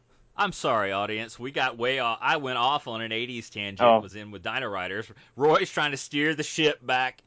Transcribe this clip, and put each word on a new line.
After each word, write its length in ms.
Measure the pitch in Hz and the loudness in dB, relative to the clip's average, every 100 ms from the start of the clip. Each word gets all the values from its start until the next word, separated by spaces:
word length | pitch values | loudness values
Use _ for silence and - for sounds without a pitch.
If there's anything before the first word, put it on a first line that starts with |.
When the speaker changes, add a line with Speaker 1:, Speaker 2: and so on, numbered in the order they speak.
| _ _ _ - | _ _ _ -4
Speaker 1:
I'm 140 | 208 | -2
sorry, 400 | - 151 113 98 | 0 0 2 2
audience. 480 | 98 104 107 113 - | 0 -2 -4 -8 -10
We 120 | 127 | -8
got 260 | 143 127 117 | -2 -4 0
way 220 | 123 135 | -2 0
off. 200 | 117 110 | 0 0
I 160 | 135 160 | 0 0
went 200 | 131 123 | 0 0
off 300 | 127 147 127 | 2 2 -2
on 140 | 113 | -8
an 100 | 113 | -4
eighties 360 | 113 123 120 - | -4 -4 -8 -10
tangent, 380 | 107 101 98 120 | -10 -8 4 6
Speaker 2:
Oh. 120 | 110 | 6
Speaker 1:
was 160 | 98 104 | 4 -14
in 160 | 104 | -14
with 120 | 98 | -10
Dino 240 | 107 123 120 | -6 -4 -4
Riders. 420 | 95 92 101 110 - - 120 | -4 -4 -6 -8 -16 -18 0
Roy's 320 | 151 180 190 | 4 4 2
trying 220 | 165 147 | 0 -2
to 60 | 135 | -4
steer 380 | - 147 156 151 | -4 0 0 0
the 80 | |
ship 420 | 147 - 151 - 123 | -4 2 2 2 -2
back, 360 | 127 127 - | 0 0 -4